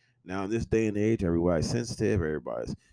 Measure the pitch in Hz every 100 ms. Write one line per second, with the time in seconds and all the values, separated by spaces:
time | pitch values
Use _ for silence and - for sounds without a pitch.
0 | _ _ 87 95 98 113 - 113 110 101
1 | 107 113 90 82 87 82 78 117 117 -
2 | 107 107 78 76 62 58 57 - _